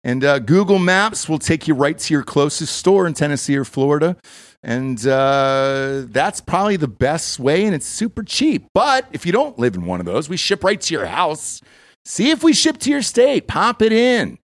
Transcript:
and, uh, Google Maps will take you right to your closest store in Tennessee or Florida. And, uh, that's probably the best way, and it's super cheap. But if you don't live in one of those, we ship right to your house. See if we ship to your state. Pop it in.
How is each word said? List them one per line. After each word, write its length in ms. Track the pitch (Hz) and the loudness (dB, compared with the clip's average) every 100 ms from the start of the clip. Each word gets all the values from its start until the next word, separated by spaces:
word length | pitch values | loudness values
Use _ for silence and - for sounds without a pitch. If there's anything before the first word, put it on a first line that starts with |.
and, 180 | 127 127 | -4 0
uh, 140 | 139 139 | 2 0
Google 380 | 110 180 196 196 | 2 2 4 2
Maps 480 | 175 185 214 208 - | 4 2 2 -4 -4
will 120 | 156 | -4
take 280 | - 165 - | -2 -2 0
you 60 | |
right 260 | 135 143 160 | 0 0 -2
to 140 | - | -2
your 100 | 147 | -2
closest 540 | - 147 147 - 151 - | 0 0 0 -2 -6 -2
store 300 | 180 196 180 | 2 4 2
in 80 | |
Tennessee 420 | 147 147 143 - 139 | 0 -2 -2 0 -2
or 80 | |
Florida. 540 | 127 - 139 147 165 180 - - - _ | -2 -2 0 2 0 -2 -12 -20 -20 _
And, 460 | - 120 131 123 127 | -6 -4 -4 -2 0
uh, 960 | 135 135 139 135 135 135 135 135 139 123 | 2 2 2 2 0 0 -2 -4 -6 -4
that's 320 | 151 254 - | -2 -2 -4
probably 360 | - 180 202 196 | -4 -2 0 0
the 120 | 143 | -4
best 500 | 101 127 160 - - | -2 -2 0 -6 -2
way, 260 | 131 165 | 0 2
and 120 | 214 156 | 2 -2
it's 100 | - | -6
super 380 | - 220 - | -6 -6 -6
cheap. 420 | 196 - 311 202 - | -8 0 0 0 -2
But 320 | 185 277 262 254 | 0 2 0 -2
if 120 | - | -8
you 60 | 170 | -2
don't 260 | 202 294 - | 0 0 0
live 200 | 120 90 | -2 -2
in 100 | 87 | -6
one 140 | 90 | -4
of 60 | 87 | -2
those, 220 | 107 151 | -4 -4
we 80 | 185 | -6
ship 280 | - 196 | -2 0
right 160 | 180 208 | 0 -2
to 140 | - | -4
your 120 | 156 87 | -4 -4
house. 540 | 117 175 156 - - _ _ _ _ | -2 -2 -4 -10 -14 _ _ _ _
See 260 | - - 247 | -10 0 0
if 120 | 311 | 4
we 100 | 330 | 4
ship 260 | 254 320 - | 4 2 0
to 120 | 254 | -2
your 120 | 285 | -2
state. 440 | 226 233 262 233 - | 0 2 4 2 -2
Pop 360 | - 220 240 | 0 0 2
it 100 | 220 | 2
in. 460 | 220 247 240 135 - | 4 4 2 -2 -8